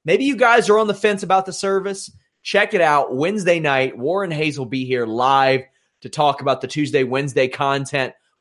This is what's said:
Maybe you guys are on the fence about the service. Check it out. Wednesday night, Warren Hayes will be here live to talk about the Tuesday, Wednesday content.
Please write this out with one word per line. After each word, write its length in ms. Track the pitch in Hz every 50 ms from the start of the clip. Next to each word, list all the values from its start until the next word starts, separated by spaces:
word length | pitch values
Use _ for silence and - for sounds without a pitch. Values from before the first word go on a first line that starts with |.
| -
Maybe 200 | 156 185 214 269
you 120 | 285 269
guys 320 | 208 247 233 233 240 180 190
are 100 | 214 220
on 100 | 220 208
the 60 | 196
fence 280 | - - 214 208 196
about 240 | 202 170 190 190 190
the 60 | 190
service. 580 | 175 - - 196 196 190 185 202 196 196 - - - - _ _ _ _
Check 320 | - - - 196 208 202 208
it 80 | 185
out. 340 | 165 156 147 143 131 - 127
Wednesday 420 | 131 151 185 214 214 175 175 175 165
night, 380 | 156 147 135 131 131 131 -
Warren 340 | 117 123 151 185 202 196 170
Hayes 280 | 156 151 156 151 135 143
will 80 | 131
be 180 | 110 135 131 127
here 220 | 127 127 123 117
live 560 | 110 110 117 127 135 139 135 135 135 135 127 - _ _ _ _ _ _ _
to 80 | - 117
talk 320 | - 156 147 143 135 -
about 180 | 135 139 127 -
the 80 | - 127
Tuesday, 340 | - 151 147 127 131 135
Wednesday 460 | 131 120 127 135 147 139 123 143 131 131
content. 640 | - - 143 139 139 139 135 - 147 139 127 117 - _ _ _ _ _